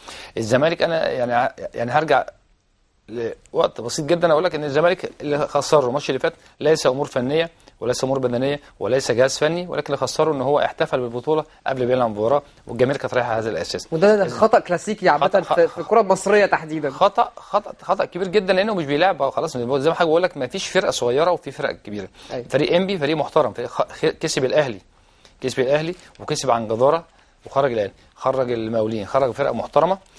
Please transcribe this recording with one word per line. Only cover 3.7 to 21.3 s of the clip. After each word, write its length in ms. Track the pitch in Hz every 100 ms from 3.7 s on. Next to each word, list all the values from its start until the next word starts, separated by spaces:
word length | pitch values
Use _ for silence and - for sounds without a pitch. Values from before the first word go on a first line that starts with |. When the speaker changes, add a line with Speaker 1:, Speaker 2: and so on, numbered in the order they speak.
| -
Speaker 1:
بسيط 240 | 117 -
جدًا 280 | 147 175 170
اقول 120 | 151
لك 100 | 180
ان 100 | 156
الزمالك 480 | 147 139 170 185 - -
اللي 180 | 147 147
خسره 480 | - 143 - 151 123
الماتش 240 | 139 -
اللي 100 | 131
فات 120 | 165 - _ -
ليس 260 | 147 160 139
امور 200 | 131 139
فنيه 440 | 131 127 156 165 _ _ -
وليس 240 | 113 123
امور 140 | 131 135
بدنيه 420 | 127 120 135 143 - -
وليس 320 | 98 131 -
جهاز 260 | 117 131 -
فني، 280 | 151 170 180
ولكن 200 | 147 151
اللي 100 | 139
خسره 360 | 127 - 156
ان 80 | 143
هو 180 | 127 147
احتفل 400 | - - 160 135
بالبطوله 440 | 120 120 151 151 - _ -
قبل 200 | 131 123
ما 60 |
يلعب 180 | 127 117
مباراه، 320 | 104 110 143 - _ -
والجماهير 340 | 120 131 139
كانت 140 | 123
رايحه 160 | 123 120
على 80 | 113
هذا 80 | 110
الاساس. 380 | 82 90 90 -
Speaker 2:
وده، 240 | 165 196 214
ده 80 | 180
Speaker 1:
الز-، 40 |
Speaker 2:
خطأ 260 | 120 220 233
كلاسيكي 500 | - 170 - - 185
عامة 180 | 147 147
Speaker 1:
خطأ، 140 | 196
Speaker 2:
في، 260 | 170 160 165
Speaker 1:
خ-، 80 |
Speaker 2:
في 40 | -
الكرة 220 | 160 226
المصرية 460 | 190 185 202 208 190
تحديدًا. 440 | 147 160 156 143
Speaker 1:
خطأ، 420 | 135 202 - - -
خطأ، 360 | - 202 - -
خطأ 220 | - 190
كبير 240 | - 175 190
جدًا، 240 | 202 185
لانه 220 | 185 214
مش 100 | 196
بيلعب 460 | 139 143 185 156 135
خلاص، 260 | - 156 127
زي 100 | 120
ما 120 | 139
حضرتك 240 | 147 160 170
بقول 160 | 160
لك 140 | 180 -
ما 100 | -
فيش 220 | 190 -
فرقه 220 | 185 185
صغيره 400 | - 120 131 175